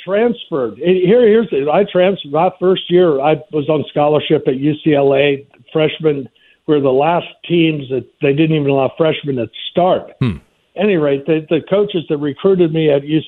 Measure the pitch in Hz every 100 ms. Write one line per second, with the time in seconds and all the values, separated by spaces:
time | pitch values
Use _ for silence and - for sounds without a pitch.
0 | - 196 240 240 - 156 120 107 165 185
1 | 180 233 233 214 220 143 143 156 202 180
2 | 180 190 147 147 180 180 180 185 - 175
3 | 180 139 143 156 - 156 143 156 - -
4 | 147 151 143 151 147 131 143 151 160 143
5 | 139 139 143 139 139 _ _ 160 156 -
6 | 156 143 123 _ _ _ - 151 139 131
7 | 147 170 - - - 170 160 156 131 131
8 | 120 _ 143 139 160 156 139 139 131 -
9 | 160 156 147 131 110 - - - 180 151
10 | - - 123 80 - _ _ - 208 185
11 | 147 139 143 160 156 160 135 196 208 185
12 | 147 151 147 135 190 190 170 160 156 143
13 | 143 156